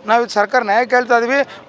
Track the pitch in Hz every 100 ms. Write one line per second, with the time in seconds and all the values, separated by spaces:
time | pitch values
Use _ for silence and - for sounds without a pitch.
0 | 214 233 233 208 208 254 214 220 240 247
1 | 240 233 240 277 - -